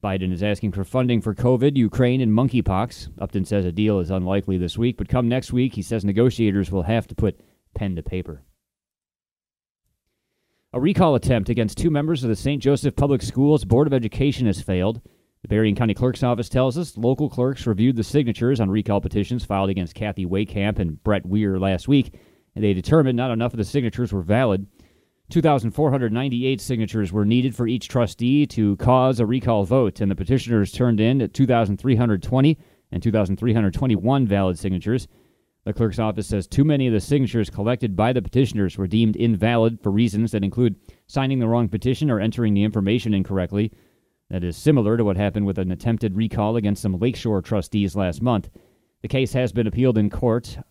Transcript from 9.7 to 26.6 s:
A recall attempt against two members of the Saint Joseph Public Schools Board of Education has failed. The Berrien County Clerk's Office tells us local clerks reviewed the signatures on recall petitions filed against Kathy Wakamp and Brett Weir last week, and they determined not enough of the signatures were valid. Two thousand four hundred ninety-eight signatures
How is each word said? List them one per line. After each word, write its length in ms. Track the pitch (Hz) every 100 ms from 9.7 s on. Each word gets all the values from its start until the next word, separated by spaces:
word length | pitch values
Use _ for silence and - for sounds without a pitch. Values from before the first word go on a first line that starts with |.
| _ _ _ _ _ _ _ _ _ _
A 60 | 127
recall 340 | 147 - 180 135
attempt 320 | - 120 95
against 300 | 117 110 -
two 120 | 170
members 320 | 147 151 165 123
of 40 |
the 60 | 104
Saint 260 | 139 143
Joseph 360 | 135 139 143 -
Public 240 | 143 135
Schools 420 | 113 123 143 151
Board 240 | 95 117 151
of 60 |
Education 520 | 135 110 - 139 127 120
has 160 | 92
failed. 400 | - 92 92 117 - _ _ _
The 60 | -
Berrien 260 | 107 110
County 200 | 101 120
Clerk's 280 | 101 127 -
Office 280 | 123 117 120
tells 280 | 127 131 127
us 200 | 165 -
local 320 | 120 131 151
clerks 360 | - 123 131 -
reviewed 300 | 98 120 120
the 80 |
signatures 560 | 107 143 123 107 117 131
on 100 | 101
recall 300 | 104 104 101
petitions 460 | - 104 98 123 -
filed 240 | 98 98
against 260 | 98 85 -
Kathy 300 | 107 98 90
Wakamp 540 | 98 104 104 98 95
and 220 | 87 78
Brett 240 | - 101 90
Weir 320 | 101 104 92
last 300 | 98 92 -
week, 260 | 143 - - _ _ _
and 100 | -
they 100 | 104
determined 420 | 92 87 156 135 123
not 160 | 127
enough 220 | 113 117
of 40 | 117
the 60 |
signatures 480 | 98 143 120 110 120
were 100 | 101
valid. 460 | 85 107 131 95 101 _ _ _ _ _ _
Two 120 | 170
thousand 300 | 160 139 113
four 200 | 101 151
hundred 200 | 131 120
ninety-eight 480 | 113 135 120 131
signatures 540 | 135